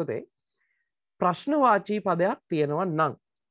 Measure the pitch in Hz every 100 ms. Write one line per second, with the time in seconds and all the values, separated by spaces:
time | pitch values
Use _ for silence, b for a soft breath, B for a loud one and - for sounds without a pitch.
0 | 160 117 - _ _ _ _ _ _ _
1 | _ _ 180 170 - 302 254 202 196 208
2 | 196 170 185 269 _ 160 143 151 190 156
3 | 151 - _ _ _